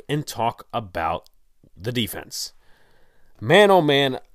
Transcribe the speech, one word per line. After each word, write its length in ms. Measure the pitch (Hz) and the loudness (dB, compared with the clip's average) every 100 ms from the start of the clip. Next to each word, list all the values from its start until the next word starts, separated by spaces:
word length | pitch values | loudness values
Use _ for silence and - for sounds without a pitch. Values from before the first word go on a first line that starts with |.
| - | -8
and 180 | 147 147 | -8 -6
talk 420 | 113 113 - - | -4 -6 -6 -10
about 560 | 117 104 87 82 85 - _ _ _ _ - | -10 -10 -8 -6 -6 -10 _ _ _ _ -12
the 160 | 98 | -8
defense. 640 | 123 107 - - - - - _ - _ _ - _ - - | -6 -6 -8 -14 -14 -14 -16 _ -20 _ _ -20 _ -20 -12
Man, 300 | 107 175 208 | 2 6 6
oh 120 | 190 | 6
man, 380 | 151 139 139 131 - | 4 2 0 -2 -8